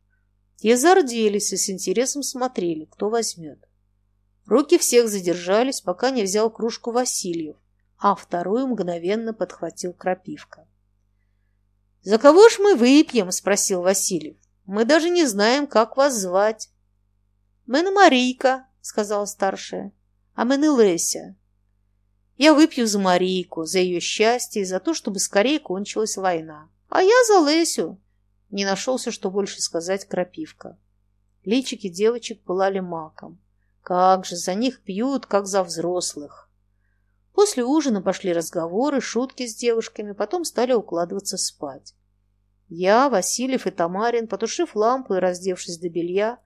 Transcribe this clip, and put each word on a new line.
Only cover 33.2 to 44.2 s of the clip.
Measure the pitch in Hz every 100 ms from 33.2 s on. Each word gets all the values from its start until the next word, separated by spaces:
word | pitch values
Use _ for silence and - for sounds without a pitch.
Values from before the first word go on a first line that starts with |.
| 160 170 _ _ _ _
Как | - 180 185 185 180
же, | 170
за | -
них | 196 254 -
пьют, | - 190 262 262 -
как | 202 196
за | 196
взрослых. | 175 160 170 180 - 147 147 - _ _ _ _ _ _ _ _ _
После | 370 403 254
ужина | 240 311 285 202
пошли | 196 180 190
разговоры, | 170 165 175 170 190 294 269
шутки | - 226 262 - 240
с | -
девушками, | 240 226 - - 208
потом | 202 208 359 320
стали | - 247
укладываться | 233 - 170 175 196 202 185
спать. | - - 147 131 - _ _ _ _ _ _ _ _
Я, | 170 185 226 277
Васильев | 202 - - 262 254 185
и |
Тамарин, | 180 170 185 233 233